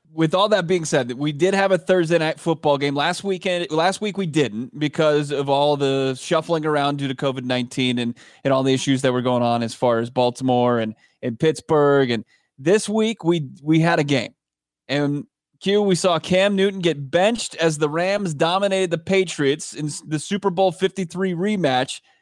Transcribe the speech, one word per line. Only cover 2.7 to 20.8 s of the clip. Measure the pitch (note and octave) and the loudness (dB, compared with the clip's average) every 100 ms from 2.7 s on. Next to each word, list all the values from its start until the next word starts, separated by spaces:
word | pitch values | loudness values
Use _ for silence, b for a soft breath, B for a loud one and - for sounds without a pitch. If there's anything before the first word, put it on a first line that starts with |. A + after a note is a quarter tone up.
| C#3 | 2
game. | C#3+ | 0
Last | C#3 D#3 F3 | 0 -2 -2
weekend, | G3 F#3 F#3+ F3 F3 | -4 -4 -2 -4 -2
last | D#3 F3+ F#3+ | 0 0 0
week | G#3+ G3 | -4 -4
we | F3 | -2
didn't | D#3 A#2+ G#2+ C3 D3 | 0 0 -2 -10 -6
because | D3 - D#3 D3+ C#3+ | -4 0 2 2 0
of | C#3+ C#3 | -2 0
all | C#3 D3 C#3+ | 2 2 2
the | C3+ C3+ C3+ B2+ | 0 0 -2 -4
shuffling | - D#3+ D#3+ D#3+ D#3 | -2 -2 0 -2 0
around | D3 C#3+ C#3+ | 0 0 -2
due | C#3 | -4
to | C3 | -4
covid | C#3 C3 B2+ | -4 -4 -2
nineteen | B2+ B2 - B2+ B2 | -2 -2 -2 -2 -2
and, | A#2+ B B B | -4 B B B
and | C3+ | 0
all | C3+ | 2
the | C3+ C3 | 2 0
issues | - C3 | 0 0
that | C3 | 0
were | B2 | 0
going | B2 B2 | 0 2
on | A#2+ A#2+ | 2 0
as | A#2 | -4
far | - B2 A2+ | -2 0 2
as | A#2 | 0
Baltimore | C3 B2 A#2+ C3 B2 B2 A#2 | 0 0 0 0 2 2 2
and, | A2 - b b | -2 -6 b b
and | B2 A2+ | -8 -2
Pittsburgh. | D#3+ - - D#3 C#3+ C#3 B2+ | 0 0 0 4 6 4 2
And | A#2 - _ _ - | -2 -6 _ _ -6
this | C#3+ G#3+ G#3 | 0 0 0
week | A3 A3 - | 0 0 0
we, | E3 E3+ C3 - | 0 0 -2 -6
we | D3+ D#3+ | 0 2
had | E3+ E3+ | 4 2
a | |
game. | C#3+ C3 G#2 - _ _ _ _ - | 2 0 -2 -10 _ _ _ _ -6
And | C#3 C#3+ D3 - _ _ _ | -2 -2 -4 -8 _ _ _
Q, | F#3+ G#3 | 0 2
we | G3+ F3+ | 2 2
saw | F#3 D#3+ | 2 0
Cam | - F#3 G3+ G3 | 0 2 2 2
Newton | G3 G3 | 0 0
get | E3+ C#3+ C3+ | -2 -2 -2
benched | E3 G3+ A#3+ - - | 2 2 0 -6 -2
as | E3 D3+ | -2 0
the | D3+ | -2
Rams | D#3+ F#3 G#3 F#3 C#3+ | 0 -2 -2 -4 -2
dominated | E3 F#3+ G3+ F#3+ F#3 | 0 0 0 0 -2
the | E3 | -4
Patriots | E3 F#3+ F3+ - C#3 D3+ - | 0 0 0 0 0 0 -6
in | - D3+ | -8 -8
s-, | - D3 | -8 -8
the | D3+ | -8
Super | - G3 G3 | -4 -4 -2
Bowl | F3 F#3+ | 2 0
fifty-three | E3 | 2